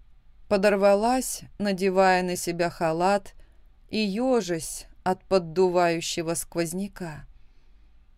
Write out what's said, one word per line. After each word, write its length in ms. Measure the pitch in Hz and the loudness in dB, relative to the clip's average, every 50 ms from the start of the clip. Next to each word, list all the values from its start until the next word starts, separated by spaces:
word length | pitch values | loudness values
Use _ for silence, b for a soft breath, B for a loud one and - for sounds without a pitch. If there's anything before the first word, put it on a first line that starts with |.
| - - - - - - - - - - | -20 -20 -20 -20 -20 -20 -20 -16 -4 0
Подорвалась, 960 | 208 196 190 208 202 196 196 202 202 202 220 240 254 262 - - - - - - - | 2 2 4 4 4 4 4 4 4 4 2 0 0 0 -2 -4 -8 -10 -12 -14 -10
надевая 640 | - 202 202 190 175 196 196 180 190 190 185 185 180 | -6 -4 -4 -2 0 0 2 4 4 4 6 4 2
на 140 | 180 180 180 | 0 -2 -4
себя 340 | 175 - - 175 170 170 170 | -4 -4 -4 -2 -2 -2 -2
халат 640 | - - 175 160 160 170 175 190 202 202 196 - - - - - _ - - - _ _ - | -2 -2 -2 -2 0 0 2 2 2 0 -2 -6 -20 -20 -20 -20 _ -20 -20 -20 _ _ -12
и 120 | - - 214 | -6 -4 -2
ёжась 880 | 214 196 185 220 254 262 254 233 185 175 170 160 - - - - - - - - - | -2 -2 -2 -2 0 0 0 0 0 -2 -4 -6 -6 -10 -12 -14 -16 -18 -16 -6 -4
от 200 | 180 190 - _ | -4 -4 -4 _
поддувающего 1080 | - 190 190 170 160 160 185 190 180 175 180 175 170 170 165 165 - - 175 165 160 170 | 0 0 0 0 0 0 2 2 4 4 4 2 2 2 0 -4 -6 -6 -4 -4 -4 -4
сквозняка. 920 | 170 - - - 170 170 160 175 190 202 202 - - 180 165 151 151 151 - - - - - _ - - - - - - - - - _ _ _ | -6 -6 -6 -4 -4 -4 -4 -4 -6 -8 -8 -10 -12 -12 -12 -12 -14 -18 -20 -20 -20 -20 -20 _ -20 -20 -20 -20 -20 -20 -20 -20 -20 _ _ _